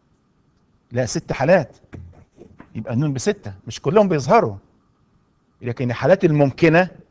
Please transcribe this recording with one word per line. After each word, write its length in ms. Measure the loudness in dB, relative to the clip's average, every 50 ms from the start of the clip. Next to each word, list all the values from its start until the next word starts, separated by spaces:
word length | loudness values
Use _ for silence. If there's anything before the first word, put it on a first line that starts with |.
| _ _ _ _ _ _ _ _ _ _ _ _ _ _ _ _ _ -8
لها 140 | -4 -4 -4
ست 260 | -4 -4 -8 -8 -6
حالات، 460 | -6 -2 2 2 2 2 2 -2 -10 _ _ _ -20 -20 -20 -20 -20 -20 -20 _ _ -20 -20 -20 _ -20 -20 _ -14
يبقى 180 | -12 -10 -6 -4
النون 200 | -4 -2 -2 -4
بستة، 400 | -4 -4 -4 -6 -6 -8 -18 -18 -18 -16 -16
مش 140 | -14 -8
كلهم 260 | -4 0 2 2 2 2
بيظهروا. 480 | 0 -2 0 2 2 2 2 0 -4 -10 _ _ _ _ _ _ _ _ _ _ _ _ _ _ _ _ _ _ _ _
لكن 280 | -10 -10 -8 -6 -4 -6
الحالات 360 | -4 -2 2 2 2 4 4
الممكنة 640 | 2 2 4 2 2 0 2 2 4 4 4 2 0 -4 -16 -20 _